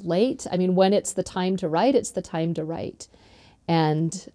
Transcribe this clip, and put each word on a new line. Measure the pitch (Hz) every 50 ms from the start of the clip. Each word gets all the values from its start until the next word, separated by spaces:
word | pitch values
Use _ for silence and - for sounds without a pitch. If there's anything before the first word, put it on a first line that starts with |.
| 196
late. | 170 170 185 233 262 - - - - -
I |
mean, | 180 185 185 180
when | 185 190 190 202
it's | 196 - - -
the | 190 180
time | - - 196 180 185 190 185
to | 185 156
write, | 156 170 220 269 277
it's | 233 214 -
the | - 190 -
time | - - 160 165 170 165
to | 165 160
write. | 156 165 175 - - - - - - _ _ - - - - - - _ _ _
And, | - 170 165 160 156 151 156 160 165 - 185 - -